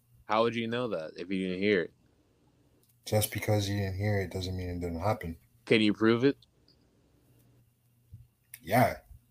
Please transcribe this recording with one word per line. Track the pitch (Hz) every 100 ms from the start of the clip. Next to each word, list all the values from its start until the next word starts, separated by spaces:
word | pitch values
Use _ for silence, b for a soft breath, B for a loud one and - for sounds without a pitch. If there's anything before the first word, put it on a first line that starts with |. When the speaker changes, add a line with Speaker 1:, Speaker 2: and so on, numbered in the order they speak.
| _ -
Speaker 1:
How | - 107
would | 117 117
you | 113
know | 120 123
that | 87 78 -
if | 87
you | 95 95
didn't | 92
hear | 101 98
it? | - _ _ _ _ _ _ _ _ _ _ _
Speaker 2:
Just | - 107 -
because | 107 - 107 98
you | 101
didn't | 98 92
hear | 104 101
it | 92
doesn't | 95 90 92
mean | 90
it | 87
didn't | 87 82
happen. | 98 - 85 82 _ _
Speaker 1:
Can | - 117
you | 107
prove | 98 110 117
it? | 135 - - _ _ _ _ _ _ _ _ _ _ _ _ _ _ _ _ - - _ _ -
Speaker 2:
Yeah, | - 127 110 - - - _